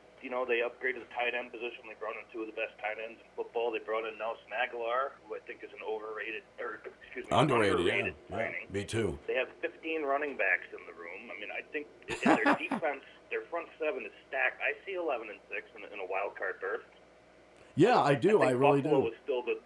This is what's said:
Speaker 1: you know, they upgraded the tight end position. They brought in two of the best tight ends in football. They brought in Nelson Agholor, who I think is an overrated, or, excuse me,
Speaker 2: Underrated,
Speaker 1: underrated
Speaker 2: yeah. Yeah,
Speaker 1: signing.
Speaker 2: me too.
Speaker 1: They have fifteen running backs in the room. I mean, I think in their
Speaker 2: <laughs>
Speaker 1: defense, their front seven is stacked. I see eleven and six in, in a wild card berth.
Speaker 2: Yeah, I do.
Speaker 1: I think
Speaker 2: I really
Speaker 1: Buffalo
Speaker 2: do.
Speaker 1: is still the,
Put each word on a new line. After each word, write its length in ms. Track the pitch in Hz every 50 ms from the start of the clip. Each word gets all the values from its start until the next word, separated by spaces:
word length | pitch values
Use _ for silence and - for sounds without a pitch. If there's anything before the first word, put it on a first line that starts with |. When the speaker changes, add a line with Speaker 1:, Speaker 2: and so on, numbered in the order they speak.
| - - - -
Speaker 1:
you 80 | 131 131
know, 160 | 127 123 127
they 160 | 123 120 117
upgraded 400 | 117 120 - - 123 127 123 120 107
the 60 | - -
tight 160 | 120 120 120 120
end 160 | 120 123 123 123
position. 360 | 110 117 120 117 - - 110
They 80 | 107
brought 200 | - 107 110 117 110
in 40 | 104 -
two 160 | - 117 110
of 40 | 110 107
the 40 |
best 200 | 110 110 104 -
tight 240 | - 104 107 107 110
ends 160 | 110 113 117
in 120 | 107 - - -
football. 400 | 120 113 - - 117 117 120 113
They 80 | 107
brought 240 | - 107 110 113 113
in 120 | 110 107 107
Nelson 320 | 110 113 110 - - - 104
Agholor, 640 | 113 127 123 - 120 117 117 120 127 135 143 - - -
who 80 | - 110
I 40 | 98 - -
think 160 | 113 - 110
is 80 | - -
an 80 | 107
overrated, 640 | - 107 110 107 107 110 110 107 104 110 110 104 101 - - -
or, 240 | 120 117 - - - - - - - -
excuse 160 | - 123 -
me, 80 | - -
Speaker 2:
Underrated, 480 | 110 135 151 123 117 107 98 92 87
Speaker 1:
underrated 340 | 87 95 101 101 98 98 - - - -
Speaker 2:
yeah. 80 | 95
Yeah, 0 | 95 85 82 87
Speaker 1:
signing. 140 | 90 104 - 92
Speaker 2:
me 120 | 101 98
too. 320 | - 110 113 110 92 - - -
Speaker 1:
They 120 | - 117 131
have 80 | 123 - - - -
fifteen 400 | 160 - - - 160 160 160 147
running 320 | 139 139 143 151 143 127
backs 320 | 110 101 95 90 85 - - 107
in 80 | 98 90
the 80 | 87 82
room. 360 | 82 85 85 90 98 - - 87
I 20 | 98
mean, 80 | 104 101 -
I 120 | 117 - - -
think 160 | 151 147 - - - - - -
in 80 | -
their 320 | - - 165 - - 285 285
Speaker 2:
<laughs> 40 | -
Speaker 1:
defense, 440 | 311 349 277 208 170 151 139 135 - - - - - - -
their 160 | 113 110 -
front 200 | 170 170 165 - - -
seven 240 | 156 151 135 127 113
is 80 | 98 - - - -
stacked. 320 | 139 131 127 127 - -
I 160 | 107 131 147 - -
see 160 | 196 196 175
eleven 320 | 170 156 131 113 117 107 101
and 80 | 95 - -
six 200 | 98 104 - - -
in, 120 | 101 101 -
in 100 | 101 104
a 80 | 95 92
wild 280 | 95 95 101 104 -
card 240 | - 107 95 92 -
berth. 240 | 95 95 107 - - - - - - - - - - - - - - - - - - - -
Speaker 2:
Yeah, 240 | 131 160 233 247 180
I 160 | 127 139 143
do. 240 | 123 110 196 214 175
Speaker 1:
I 120 | 135 127 127
think 40 |
Speaker 2:
I 0 |
really 240 | 123 139 143 143 139 131
Speaker 1:
Buffalo 240 | 151 151 139 - -
Speaker 2:
do. 40 | -
Speaker 1:
is 60 | - -
still 180 | - 131 123 113
the, 120 | 117 110 110 -